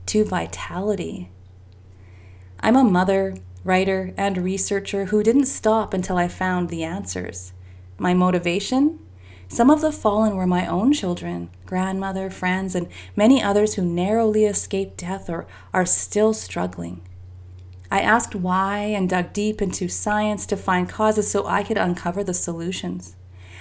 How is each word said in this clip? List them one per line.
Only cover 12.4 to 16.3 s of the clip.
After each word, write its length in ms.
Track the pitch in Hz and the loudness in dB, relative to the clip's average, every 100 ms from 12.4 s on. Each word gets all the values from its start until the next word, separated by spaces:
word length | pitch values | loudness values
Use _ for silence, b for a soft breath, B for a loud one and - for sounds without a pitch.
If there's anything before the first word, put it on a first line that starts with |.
| 185 185 190 | -2 0 -2
and 120 | 180 175 B B - | -4 -4 B B 4
many 260 | 214 269 | 6 6
others 320 | 202 202 208 | 6 4 2
who 80 | - | 2
narrowly 640 | 175 170 185 226 220 214 | -2 0 0 2 2 4
escaped 540 | 214 196 - 190 190 - | 2 2 -4 -4 -6 -8
death 320 | 175 190 190 | -8 -8 -6
or 160 | 170 - B B | -8 -8 B B
are 140 | 190 180 | 0 2
still 480 | - - 208 214 | 0 0 2 4